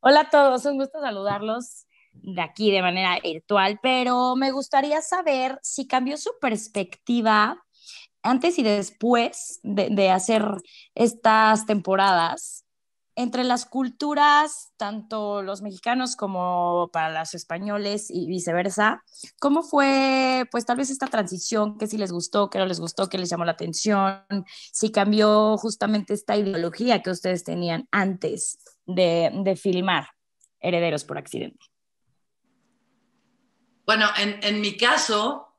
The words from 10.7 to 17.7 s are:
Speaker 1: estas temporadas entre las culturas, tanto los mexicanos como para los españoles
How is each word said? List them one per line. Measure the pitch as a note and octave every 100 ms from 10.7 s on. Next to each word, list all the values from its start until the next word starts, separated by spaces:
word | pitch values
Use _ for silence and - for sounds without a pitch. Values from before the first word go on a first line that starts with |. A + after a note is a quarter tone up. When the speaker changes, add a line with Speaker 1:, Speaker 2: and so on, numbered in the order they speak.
| - -
Speaker 1:
estas | - A#3 A3+ A3+ A3 A3 A3 A3
temporadas | G#3 F#3 F#3+ G3 F3+ E3 - - - _ _ _ _ _ -
entre | B3 A#3+
las | B3 B3 -
culturas, | C4 B3+ - D4 D4 D4 D4 D4+ - - _
tanto | G#3 G#3+ G#3+ A3 G#3 G3+
los | F#3+ G3
mexicanos | G#3 F#3 - B3 B3+ B3+
como | G3+ F#3+ F3+ F3+ F3 F3 F3
para | E3+ D#3+ D#3+
los | D#3+
españoles | E3+ - E3+ G3+